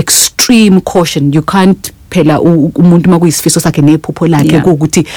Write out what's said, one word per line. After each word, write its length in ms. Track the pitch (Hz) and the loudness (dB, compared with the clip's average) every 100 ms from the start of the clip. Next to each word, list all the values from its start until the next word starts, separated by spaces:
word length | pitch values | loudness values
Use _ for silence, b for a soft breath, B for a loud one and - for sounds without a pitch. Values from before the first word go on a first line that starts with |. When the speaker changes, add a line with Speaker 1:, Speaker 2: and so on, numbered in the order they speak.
Speaker 1:
extreme 800 | - - - - - 233 208 185 | -4 -2 -4 -4 0 2 4 2
caution. 520 | - 190 165 156 143 | 0 -2 -2 -2 -2
You 80 | 151 | -2
can't 500 | 156 190 190 190 - - - | -2 0 0 0 -6 -18 -8
phela 300 | 180 151 151 | -2 0 2
u-, 240 | 170 170 156 | 2 0 0
u-, 60 | - | 0
umuntu 320 | 175 175 175 | 2 2 2
uma 100 | 170 | 0
kuyisifiso 400 | 170 - 165 170 | 0 -2 -2 -2
sakhe 220 | 165 151 | -2 0
nephupho 460 | 147 156 - - 170 | 2 2 -2 -4 -2
lakhe 200 | 151 147 | 0 0
Speaker 2:
Yeah. 120 | 160 | 0
Speaker 1:
kuwukuthi 420 | 180 151 156 - 156 | 0 0 0 -2 -4